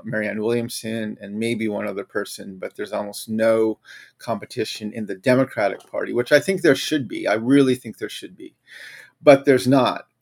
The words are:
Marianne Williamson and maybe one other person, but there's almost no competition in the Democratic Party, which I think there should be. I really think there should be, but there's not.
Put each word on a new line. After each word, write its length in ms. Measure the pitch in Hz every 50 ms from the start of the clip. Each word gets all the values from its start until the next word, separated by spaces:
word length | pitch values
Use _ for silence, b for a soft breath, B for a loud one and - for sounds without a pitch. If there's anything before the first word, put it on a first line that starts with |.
| -
Marianne 360 | 110 110 107 104 104 101 107
Williamson 760 | 107 113 120 120 117 113 - - - 110 110 113 110 107 107 -
and 180 | 104 98 101 107
maybe 300 | 113 117 117 107 113 107
one 180 | 104 101 107
other 200 | 104 98 95 101
person, 520 | - - 107 101 - - - 101 101 95 95
but 200 | 98 104 - -
there's 160 | 104 98 104
almost 340 | 104 104 101 98 - - -
no 520 | 110 110 113 113 113 113 110 110 107 - B B B B B B B _
competition 760 | - - 113 104 107 - - 123 110 - - - 110 104 -
in 140 | 113 107 95
the 80 | 98
Democratic 640 | 95 - 131 127 131 131 123 - 117 104 98 95 - - _
Party, 220 | - - - 104 110
which 180 | 117 123 -
I 80 | 147 143
think 220 | 139 - 196 180
there 120 | 156 160 131
should 360 | 135 - - 160 151 127 98
be. 180 | 98 95 92 95
I 60 | 104
really 420 | 110 113 123 139 143 139 131 127
think 220 | 123 - 113 107 -
there 100 | 110 104
should 300 | - - - 87 92 -
be, 180 | - - - _ B B B B B B B B B B B _
but 220 | - 151 139 139 139
there's 240 | 143 135 123 123 123
not. 380 | 139 135 123 107 - - - _ _ _